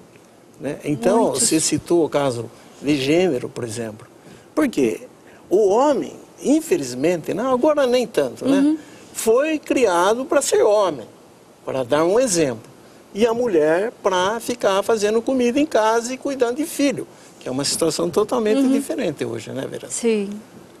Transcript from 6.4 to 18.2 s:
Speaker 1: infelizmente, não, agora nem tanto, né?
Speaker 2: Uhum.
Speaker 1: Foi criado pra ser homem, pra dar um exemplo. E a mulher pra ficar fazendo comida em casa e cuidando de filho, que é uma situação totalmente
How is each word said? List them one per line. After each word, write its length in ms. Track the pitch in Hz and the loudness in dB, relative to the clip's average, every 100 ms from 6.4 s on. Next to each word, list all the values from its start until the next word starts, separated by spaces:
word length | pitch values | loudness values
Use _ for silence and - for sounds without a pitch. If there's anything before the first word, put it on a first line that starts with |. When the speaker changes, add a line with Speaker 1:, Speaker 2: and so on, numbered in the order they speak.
Speaker 1:
infelizmente, 880 | 214 311 302 170 131 123 151 175 151 | 0 0 2 -2 -2 -2 0 0 -2
não, 180 | 156 262 | -4 0
agora 320 | 254 302 294 262 | 2 2 2 2
nem 200 | 247 240 | 2 0
tanto, 380 | - - - | 0 -2 -2
né? 140 | 262 277 | 0 2
Speaker 2:
Uhum. 200 | 285 311 - - - | 2 0 -4 -20 -18
Speaker 1:
Foi 440 | - 220 233 311 311 | -6 2 2 2 -2
criado 680 | - 285 226 170 185 233 277 | -2 2 2 4 2 2 0
pra 160 | 294 | 0
ser 200 | 269 415 | 2 2
homem, 440 | 220 208 190 139 98 - - - - - | 4 4 2 -2 -10 -20 -20 -20 -20 -18
pra 200 | - 131 | -8 -4
dar 200 | 120 147 | 0 2
um 160 | 170 214 | 2 2
exemplo. 480 | 262 170 143 113 - - - - - | 2 2 0 -2 -10 -20 -20 -20 -12
E 120 | 202 233 | 0 0
a 60 | |
mulher 600 | 226 247 170 151 170 220 - | 2 2 4 4 2 -2 -4
pra 360 | 202 185 185 226 | -2 0 0 -2
ficar 420 | 220 240 214 196 | -6 -2 0 0
fazendo 400 | 202 226 208 226 | 0 0 0 0
comida 360 | 226 262 240 262 | 0 0 2 2
em 60 | |
casa 480 | 302 226 220 233 233 | 0 2 2 0 -2
e 60 | 262 | -6
cuidando 380 | 285 269 233 247 | -6 -2 -2 -2
de 100 | 285 | -6
filho, 420 | - 277 180 - - - - | -2 -2 -2 -8 -16 -20 -16
que 80 | 139 | -8
é 40 | |
uma 120 | 127 | -4
situação 460 | 143 - 165 151 175 | -2 -2 -2 0 -2
totalmente 500 | 196 | 0